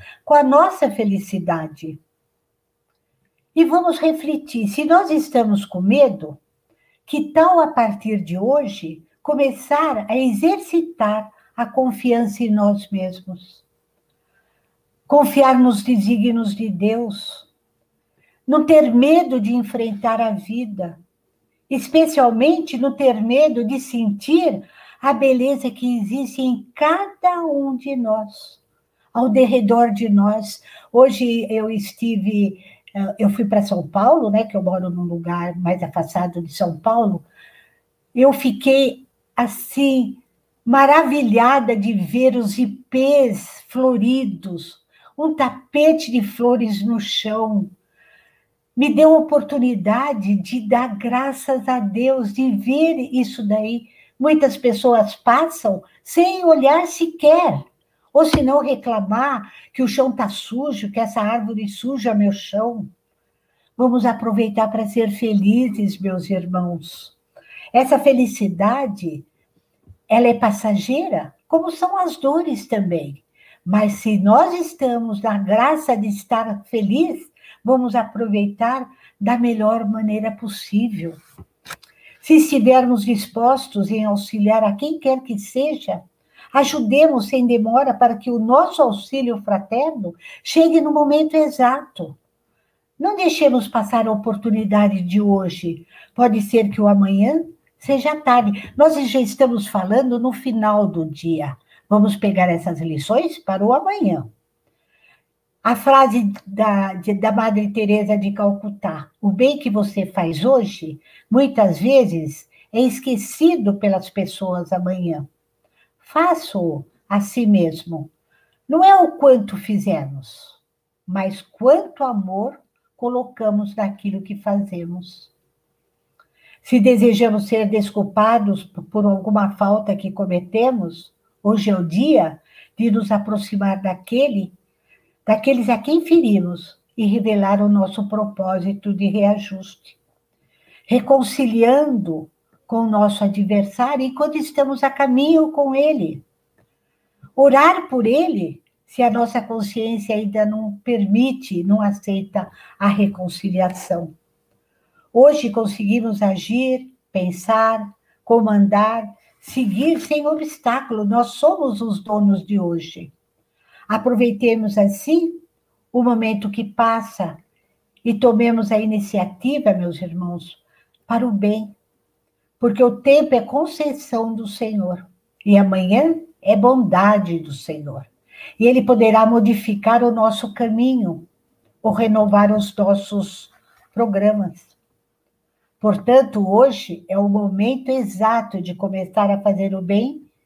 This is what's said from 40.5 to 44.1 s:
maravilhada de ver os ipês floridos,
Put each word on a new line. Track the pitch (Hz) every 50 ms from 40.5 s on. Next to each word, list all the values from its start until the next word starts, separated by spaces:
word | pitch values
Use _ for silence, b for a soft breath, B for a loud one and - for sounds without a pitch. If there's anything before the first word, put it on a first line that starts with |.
| _ _ -
maravilhada | 233 247 277 277 277 294 320 311 254 285 294 254 220 208 233 233 247 277 277 226 233 226
de | 208 196 233
ver | 220 190 175 - 220 247 254 262 -
os | 247 226 202 -
ipês | - 254 202 - - - - - 262 269 277 285 285 262 233 190 - - - - - _ _
floridos, | - 254 254 262 247 202 208 240